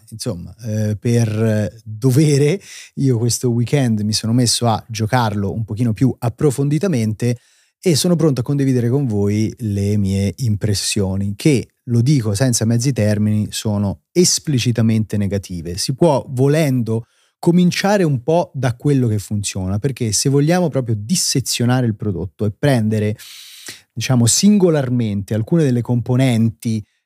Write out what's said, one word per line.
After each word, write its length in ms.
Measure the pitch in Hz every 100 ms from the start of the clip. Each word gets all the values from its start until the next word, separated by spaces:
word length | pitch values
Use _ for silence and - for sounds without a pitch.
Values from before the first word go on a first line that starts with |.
| -
insomma, 460 | 107 123 87 87 -
eh, 320 | 113 107 107 104
per 840 | 120 117 113 107 113 107 104 -
dovere 760 | - 107 131 123 151 139 147 196 - - - -
io 200 | 135 117
questo 320 | 120 - 123
weekend 520 | 117 117 147 127 107
mi 120 | 107
sono 200 | 104 110
messo 340 | 123 117 - 120
a 180 | 110 -
giocarlo 640 | 110 107 127 110 101 98
un 140 | 104 107
pochino 280 | 104 123
più 220 | 107 131 -
approfonditamente 1200 | 120 - 147 135 143 151 196 131 110 107 120 120 _ _ _ _
e 140 | 190 143
sono 220 | 180 165
pronto 240 | 160 123
a 20 |
condividere 460 | 117 143 135 123 117
con 180 | 139 135
voi 440 | 104 101 107 110 -
le 360 | 113 98 101 104
mie 380 | 98 98 98 -
impressioni, 960 | 123 101 101 98 - 107 95 95 101 101
che, 340 | 156 120 - _ -
lo 120 | 117
dico 340 | 120 143 107 101
senza 300 | 131 113 113
mezzi 260 | 120 131
termini, 560 | 113 104 104 104 107 101
sono 520 | - 110 104 101 85 _
esplicitamente 1040 | 175 180 - - 131 120 113 113 110 107 104
negative. 600 | 98 98 - 87 80 87
Si 180 | - 131
può, 280 | 170 131 -
volendo, 800 | 127 139 151 147 127 113 113 - _ _ _
cominciare 640 | 175 170 180 - 196 208
un 180 | 165 131
po' 300 | 156 165 -
da 220 | 135 123 117
quello 320 | 147 139 120
che 100 | 104
funziona, 640 | - 104 98 101 92 104
perché 320 | - 113 113
se 160 | 98 139
vogliamo 380 | 143 147 180 170
proprio 260 | 135 120 110
dissezionare 920 | 110 180 - 143 - - 120 127 120
il 80 | 104
prodotto 500 | 107 85 90 - 104
e 60 |
prendere, 640 | - 147 123 107 107 107 120 - - - - - - _
diciamo, 320 | - - 123 117
singolarmente 1080 | - 202 208 180 151 123 123 110 101 98
alcune 300 | 107 110 170
delle 180 | 143 120
componenti 1040 | 113 120 110 123 135 113 113 - 117 110 - _